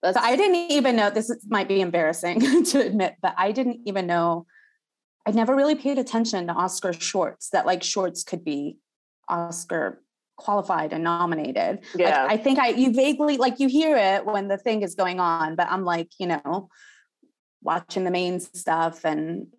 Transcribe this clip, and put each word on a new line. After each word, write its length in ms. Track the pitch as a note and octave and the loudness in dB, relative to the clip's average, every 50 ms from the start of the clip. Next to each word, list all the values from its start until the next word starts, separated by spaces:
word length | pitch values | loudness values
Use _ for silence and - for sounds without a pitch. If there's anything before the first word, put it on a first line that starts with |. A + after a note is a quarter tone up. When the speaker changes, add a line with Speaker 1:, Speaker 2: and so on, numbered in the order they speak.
Speaker 1:
that's 160 | - - - | 0 2 2
Speaker 2:
So 60 | B3 - | 2 2
I 140 | A#3 B3 | 2 2
didn't 340 | C4+ G4+ G#4 F4+ F4 F4 E4+ | 4 4 4 4 2 2 2
even 240 | C#4+ D4 A#3+ C4+ A#3+ | 0 2 4 4 4
know, 140 | A3+ G#3 G#3 | 4 2 2
this 200 | G3+ A3 A3 A3+ | 0 -2 -4 -4
is, 160 | A#3+ A#3 - G#3 | -6 -8 -6 -2
might 180 | A3 G3+ F#3+ | -2 -2 0
be 140 | F#3+ G3 G3 | 2 0 0
embarrassing 800 | F#3+ F3 E3+ F3 D#3+ D#3 D#3+ - - F3 F3+ A3 A#3+ C#4 C4 F4 - | 0 2 0 2 2 2 0 0 -4 -2 0 2 2 4 4 4 4
<laughs> 80 | - | 4
to 80 | - C#4 | 2 2
admit, 360 | B3+ - G3 G#3+ F#3 E3+ - _ | 2 2 2 0 0 0 -2 _
but 140 | - F3+ - | -4 -4 0
I 140 | - F#3 G3+ | 0 0 0
didn't 300 | G#3+ B3+ C4 B3 A#3 A#3 - | 0 0 -2 -2 -4 -4 -8
even 220 | G#3 F#3+ G3 F3+ | -6 -4 -4 -2
know, 380 | F3 F3 E3+ E3+ E3+ E3+ E3 E3+ _ _ - _ _ _ _ _ _ _ _ _ _ _ _ _ | 0 0 2 2 0 0 -2 -6 _ _ -20 _ _ _ _ _ _ _ _ _ _ _ _ _
I 60 | - | -2
never 220 | G#3 A3+ A3+ A3 C4 | 0 2 2 2 4
really 220 | C4+ C#4 D4 D4+ | 4 4 2 2
paid 220 | - - C4+ C#4+ C4 | 0 0 -2 -2 -2
attention 480 | B3+ - - A3+ A3+ A3+ - F#3+ F3 | -2 -2 -2 -2 0 0 -2 -4 -4
to 60 | E3+ E3+ | -4 -2
Oscar 400 | E3 F3 F#3 F3+ - - F#3+ F3 | -2 -2 -2 -2 -4 -4 -4 -4
shorts, 560 | E3 - - - G3 E3+ - - _ - - | -4 -6 -4 0 0 -2 -2 -4 _ -12 -2
that, 160 | - F3+ - | -2 0 2
like, 180 | D#3+ F#3 F3+ F3+ | 2 -2 -2 -2
shorts 400 | - - G#3 F#3+ F3 E3+ - - | -4 -2 -2 -2 -2 -4 -6 -8
could 220 | - - E3+ E3+ | -8 -8 -8 -6
be 320 | D#3+ D3 C#3+ C#3+ D3 - _ _ _ _ _ _ _ _ _ _ | -6 -6 -4 -6 -8 -10 _ _ _ _ _ _ _ _ _ _
Oscar 760 | - F3 E3+ E3+ E3+ E3+ - - _ - D#3+ - F#2+ - - _ _ _ _ _ _ _ | -6 -4 -4 -4 -6 -8 -10 -8 _ -4 -2 -2 -4 -6 -10 _ _ _ _ _ _ _
qualified 560 | - - - G#3 G3+ F#3+ - F#3 D#3+ D#3 D#3 E3 | -10 -4 -2 -2 -2 0 0 -2 -2 -2 -4 -6
and 100 | D#3 E3 | -4 -2
nominated. 760 | E3 E3+ E3+ F3 F3 E3+ D#3 D3+ B2+ C3 - F2 E2+ - G#3 - - - | -2 0 0 0 -2 -2 -4 -4 -4 -2 -2 -2 -2 -2 -6 -8 -10 -2
Like, 140 | - F3 | 0 2
Speaker 1:
Yeah. 180 | E3+ D3+ C#3+ C4 C3+ | 2 2 2 2 2
Speaker 2:
I 80 | G#3+ | 0
think 200 | A3 A3 C4+ C4+ | 0 2 2 2
I, 120 | C#4 C4 A#3+ | 2 2 2
you 240 | - A#3+ B3+ C4 A3 | 2 2 2 4 4
vaguely, 420 | B3+ C4+ C#4+ D4 - D4+ D4 D4 | 4 4 2 2 2 2 0 2
like, 240 | B3+ C4 B3+ B3 B3+ | 2 2 0 2 2
you 80 | C#4 | 0
hear 300 | C4+ B3+ D4 D#4+ D#4 D4+ | 2 4 4 4 4 4
it 280 | B3 G3+ F#3+ F#3+ G3+ - | 4 4 4 2 2 0
when 220 | G#3+ G#3+ G3+ G3 | -2 -2 -2 0
the 100 | G3+ G3 | -2 -4
thing 240 | G3 - B3 A3 G#3+ | -2 0 0 0 0
is 140 | G3+ F#3 E3+ | 0 -4 0
going 240 | - F#3+ F3+ F3+ F#3 | -2 -2 0 2 0
on, 380 | F3+ E3+ E3 E3 D#3+ D#3 D#3+ | 2 2 2 0 0 -2 0
but 100 | E3 F3 - | -2 0 0
I'm, 140 | F3+ F#3+ F#3+ | 0 -2 0
like, 240 | F3+ E3+ E3 E3 E3+ - _ | 0 0 -2 -2 -6 -8 _
you 80 | F#3+ | -4
know, 420 | F3 E3 - - - E3 G3 G3 F3 _ _ - - - _ _ _ _ _ _ _ _ _ _ _ _ _ | -2 -2 -2 -2 -4 -6 -6 -6 -10 _ _ -20 -20 -20 _ _ _ _ _ _ _ _ _ _ _ _ _
watching 440 | - - D#3+ F3 E3+ _ - G3 F#3 | -4 -4 -4 -4 -4 _ -6 -4 -2
the 60 | F3+ | -2
main 280 | F3+ F3+ F3+ F3+ F3+ F3 | -2 -2 -2 -2 -4 -6
stuff, 640 | F3 - _ - - - D#3+ E3 E3 E3 D#3+ - - | -8 -10 _ -8 -4 -2 0 0 0 -2 -4 -4 -4
and 440 | D#3+ D#3 D3+ D#3 D#3+ E3+ F#3+ - - _ | -4 -4 -2 -4 -6 -8 -10 -10 -14 _